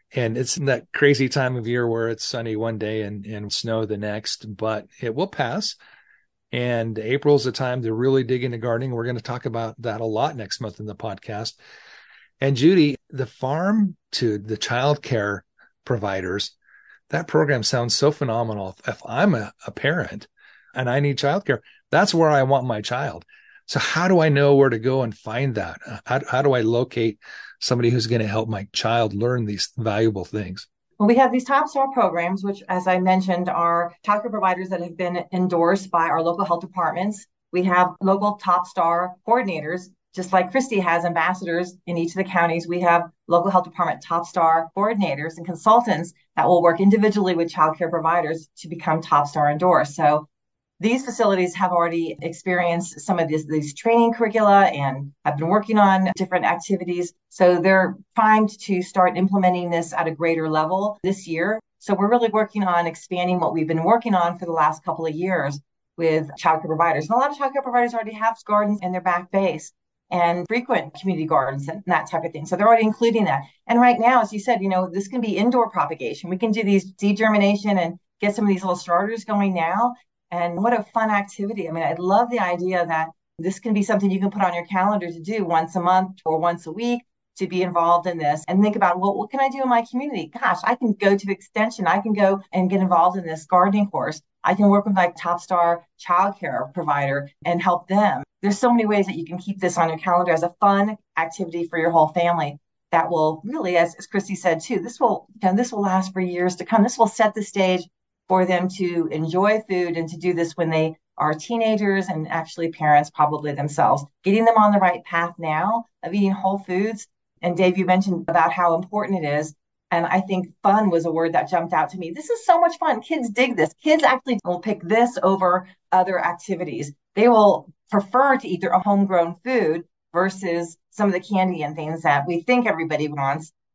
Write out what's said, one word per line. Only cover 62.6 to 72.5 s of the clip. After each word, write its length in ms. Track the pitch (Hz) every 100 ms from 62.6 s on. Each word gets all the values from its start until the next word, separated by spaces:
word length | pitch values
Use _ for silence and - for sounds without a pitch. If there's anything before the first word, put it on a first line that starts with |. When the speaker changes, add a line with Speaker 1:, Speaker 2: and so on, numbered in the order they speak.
Speaker 2:
on 220 | 190 170 165
expanding 540 | 156 - 180 180 180
what 120 | 170
we've 160 | 160 156
been 160 | 160
working 300 | 175 233 233
on 240 | 185 170 175
for 80 | 170
the 60 |
last 300 | 165 151 151
couple 220 | - 160
of 100 | 160
years 460 | 156 185 175 139 143 - _ _ -
with 320 | 165 156 156 -
childcare 240 | 170 160
providers. 400 | 165 156 170 156
And 100 | 156
a 40 | 233
lot 120 | 277
of 60 | 294
childcare 260 | 277 277
providers 300 | 262 240 240
already 220 | 240 220
have 240 | 214 220 226 -
gardens 340 | 208 208 208
in 100 | 180
their 120 | 185
back 280 | 180 175 185
base 420 | 196 190 156 - _ _ _ -
and 360 | 180 170 180 180
frequent 460 | 233 240 208 147
community 320 | - 190 160 156
gardens 420 | 151 131 139 139
and 140 | 165 180
that 200 | 165 -
type 160 | 165
of 80 | 165
thing. 140 | 156
So 100 | 202